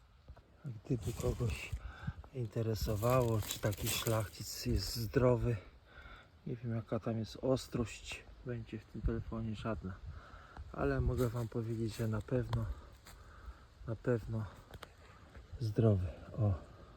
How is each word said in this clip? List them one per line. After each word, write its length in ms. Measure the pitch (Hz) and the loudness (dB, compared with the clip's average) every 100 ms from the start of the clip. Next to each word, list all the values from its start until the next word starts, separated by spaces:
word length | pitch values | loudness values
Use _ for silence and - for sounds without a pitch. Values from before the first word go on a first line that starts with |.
| - - - - - - | -20 -20 -20 -20 -20 -14
Gdyby 480 | 147 107 - 127 - | -12 -8 -2 -2 0
kogoś 580 | 113 123 104 120 76 - - - - - - - | 0 0 2 0 -2 -4 -6 -6 -8 -8 -8 -8
interesowało, 1040 | 135 113 127 110 107 - 104 117 127 117 110 | -6 -2 0 0 2 2 2 6 6 6 4
czy 180 | - - | 0 0
taki 300 | 113 104 117 | 0 0 0
szlachcic 760 | - - 110 90 - 107 - 123 | 0 2 2 0 -4 -8 -4 2
jest 300 | 107 95 120 | 2 2 -2
zdrowy, 600 | 110 123 123 120 117 110 - - - - - - - - - | 0 6 6 6 4 0 -4 -18 -20 -18 -18 -18 -20 -12 -8
nie 100 | 120 | -4
wiem, 180 | 123 | -2
jaka 260 | 117 113 117 | -2 0 -2
tam 180 | - 113 | 0 -2
jest 180 | 107 - | -2 0
ostrość, 840 | 131 131 - 117 113 - - - - - 127 | 2 2 2 -2 -2 -4 -10 -10 -12 -10 -6
będzie 320 | 120 110 110 | -6 -6 -8
w 60 | |
tym 180 | - 117 | -8 -2
telefonie 520 | 113 117 - 113 113 | 0 0 -2 -2 -2
żadna, 400 | 107 117 107 92 95 - - - - - - - | -2 -2 -2 -4 -8 -10 -12 -14 -16 -16 -14 -8
ale 280 | - 139 135 | 0 2 2
mogę 280 | 123 123 123 | 2 4 2
wam 200 | 120 113 | 2 -2
powiedzieć, 480 | 123 113 113 113 - | -2 -2 0 0 0
że 120 | 113 | 0
na 140 | 107 | 0
pewno, 420 | - 127 113 117 107 - - - - - - - - - - - - | 2 0 2 0 0 -4 -10 -18 -18 -18 -18 -16 -14 -14 -18 -12 -6
na 100 | 110 | -2
pewno 480 | - 120 104 110 101 - - - - - - - - - - - | 2 2 2 -2 -4 -8 -16 -16 -16 -18 -20 -20 -18 -18 -12 -4
zdrowy. 460 | 110 104 110 98 90 - - - | 0 6 6 6 4 -4 -8 2
O, 160 | 107 90 - - - | 2 2 -4 -18 -20